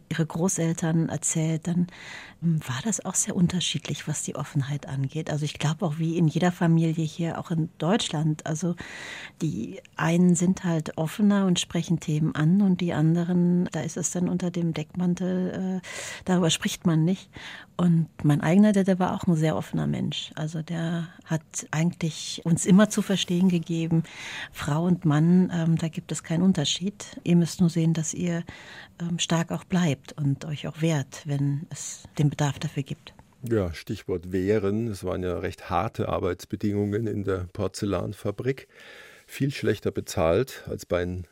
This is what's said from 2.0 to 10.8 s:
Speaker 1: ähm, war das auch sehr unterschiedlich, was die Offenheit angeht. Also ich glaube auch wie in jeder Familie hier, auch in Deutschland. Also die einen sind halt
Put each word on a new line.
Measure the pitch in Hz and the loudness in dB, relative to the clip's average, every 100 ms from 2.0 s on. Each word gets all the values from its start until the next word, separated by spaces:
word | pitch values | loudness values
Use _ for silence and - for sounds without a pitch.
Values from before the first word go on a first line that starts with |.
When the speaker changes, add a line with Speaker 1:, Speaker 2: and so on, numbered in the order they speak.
| - - - - | -16 -16 -16 -4
Speaker 1:
ähm, | 170 160 - | 0 0 -2
war | 123 226 | -4 -4
das | - | -4
auch | - - | -2 -2
sehr | - 196 | -2 2
unterschiedlich, | 175 180 - 151 - 147 - | 2 2 -2 -4 -6 -6 -6
was | 151 | -6
die | - - | -6 -6
Offenheit | 147 143 131 147 - | -4 -2 -2 -4 -6
angeht. | 135 135 156 160 | -4 -4 -4 -4
Also | 147 | -4
ich | 151 - | -4 -2
glaube | 147 156 175 | -2 -2 -2
auch | 151 | -2
wie | 165 165 | -2 2
in | 160 | 2
jeder | 160 180 | 4 0
Familie | 175 170 165 165 160 | 2 4 4 4 0
hier, | 156 - 170 - | -2 -4 -4 -4
auch | - | -4
in | 165 160 - | -2 -4 -2
Deutschland. | 156 220 - 156 156 151 - | 0 0 0 0 0 0 -4
Also | 156 170 175 - - - - - - | -4 -2 -4 -8 -14 -14 -14 -16 -6
die | 156 170 - 190 - - | -4 -4 -8 -10 -12 -2
einen | 160 170 180 175 | 2 4 6 4
sind | 175 185 | 2 2
halt | 180 165 | 0 0